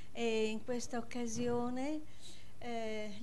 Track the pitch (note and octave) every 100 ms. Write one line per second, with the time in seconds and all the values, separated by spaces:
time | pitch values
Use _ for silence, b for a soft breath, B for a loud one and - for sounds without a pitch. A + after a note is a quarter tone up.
0 | B A#3 A#3 A3 A3 A3 A3 A#3+ - A#3+
1 | A#3 B3 A#3 A3 A#3+ A#3+ A#3+ B3+ C#4 D#4
2 | D4+ B B B B B A#3+ A#3 A3 G#3+
3 | G#3+ G3+